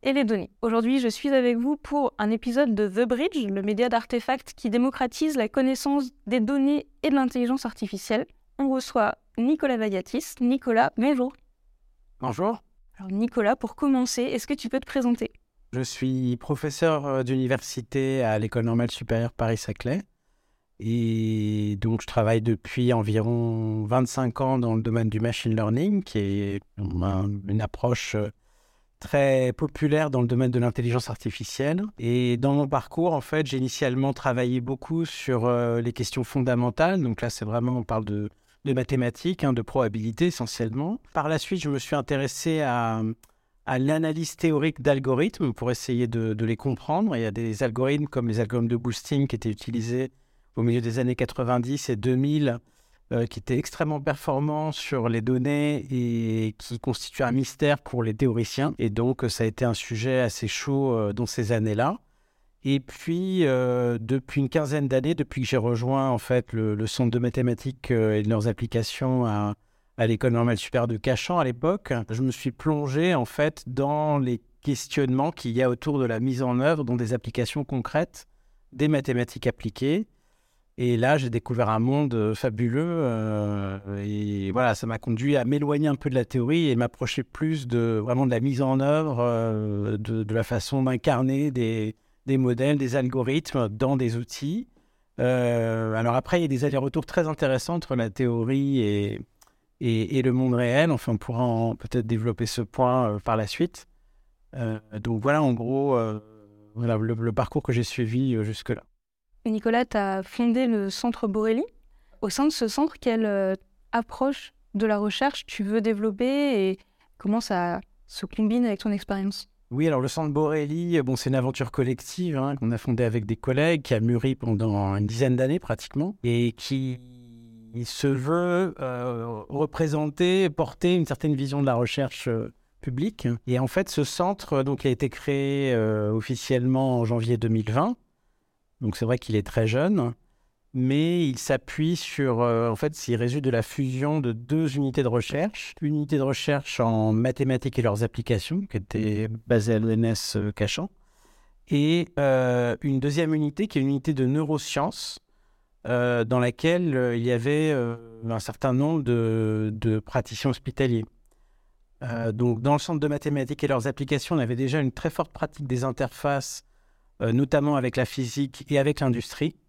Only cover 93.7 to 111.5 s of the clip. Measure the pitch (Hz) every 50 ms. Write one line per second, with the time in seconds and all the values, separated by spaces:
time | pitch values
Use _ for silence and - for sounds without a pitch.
93.7 | 104 107 - 131 143 135 131 120 113 117 123 - - - - 143 170 220 254 _
94.7 | _ _ _ _ _ _ _ _ _ - 127 123 127 127 123 120 120 117 113 113
95.7 | 113 113 113 113 110 110 113 117 117 127 - - - 175 170 151 135 127 131 143
96.7 | 143 139 127 139 - 156 147 - - - 170 156 156 - - 135 131 139 - -
97.7 | 170 175 - - 135 123 117 113 98 - 131 123 117 117 113 117 135 135 139 139
98.7 | 139 131 113 104 104 101 101 101 107 - - _ _ _ - _ _ _ _ _
99.7 | _ _ - 123 113 110 110 - - 135 123 131 123 127 131 131 123 120 123 120
100.7 | 120 139 156 165 151 117 - - 117 107 - - 123 113 127 123 117 113 113 113
101.7 | 113 - - - - 127 113 110 120 110 107 120 110 - 117 107 - - 113 98
102.7 | - - 131 123 123 131 123 110 104 104 - - 117 110 110 104 - - 165 180
103.7 | _ - - _ _ _ _ _ _ _ _ _ _ _ _ _ - 135 120 113
104.7 | 110 110 107 - - 107 104 120 117 110 104 135 143 151 156 135 123 113 120 120
105.7 | 131 135 139 143 131 120 113 110 107 107 104 107 110 110 - 104 104 104 - 104
106.7 | 107 110 117 117 117 107 107 113 117 110 113 117 107 101 123 - - 156 - -
107.7 | 127 117 120 - - - 123 110 110 123 135 135 123 113 107 104 110 - - -
108.7 | 120 - - _ _ _ _ _ _ _ _ _ _ _ _ 233 220 220 208 233
109.7 | 226 240 247 240 - 220 202 196 190 190 190 - - - 240 240 226 247 262 247
110.7 | 226 208 196 196 190 - - 240 226 - - 220 190 214 214 220